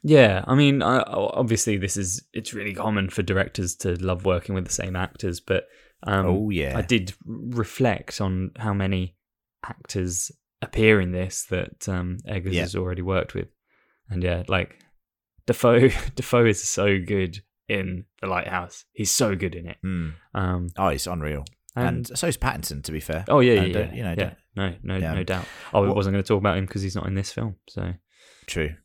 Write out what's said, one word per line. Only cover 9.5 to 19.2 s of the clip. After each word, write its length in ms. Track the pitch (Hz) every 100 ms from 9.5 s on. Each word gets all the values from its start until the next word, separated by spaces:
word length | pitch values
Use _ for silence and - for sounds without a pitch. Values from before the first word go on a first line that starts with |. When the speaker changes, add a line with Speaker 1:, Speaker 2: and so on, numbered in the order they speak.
| _
Speaker 1:
actors 680 | - - - 101 90 90 - - _ _
appear 360 | - - 110 107
in 120 | 90
this 340 | 90 92 - -
that, 360 | 92 90 - -
um, 300 | 92 90 90 -
Eggers 280 | 98 90 87
Speaker 2:
Yeah. 60 |
Speaker 1:
has 140 | 85 95
already 280 | 90 90
worked 320 | 90 92 - -
with. 140 | 90 _ _ _ _ _ _
And 140 | 95
yeah, 200 | 90 85 90
like, 320 | 95 90 - _ _ _ _ _ _ -
Defoe, 440 | 120 123 120 131 -
<laughs> 140 | - -
Defoe 300 | - 120 117
is 180 | 101
so 360 | - - 101 98
good 420 | 87 101 92 95 _ _ _
in 340 | 104 95 90 - _
The 60 | 95
Lighthouse. 560 | 90 95 92 87 - _
He's 180 | - 101
so 240 | -